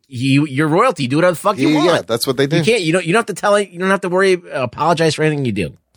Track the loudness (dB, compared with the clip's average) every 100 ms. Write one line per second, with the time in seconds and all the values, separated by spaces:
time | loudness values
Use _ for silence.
0 | _ -6 0 2 2 0 0 2 0 0
1 | -2 0 0 0 -2 0 2 2 2 0
2 | 0 -2 -2 0 0 2 2 2 0 -2
3 | 0 0 0 -2 0 0 0 -4 -2 0
4 | 0 0 2 0 -2 -6 -6 -2 0 2
5 | 0 0 0 0 -2 -2 -4 -8 _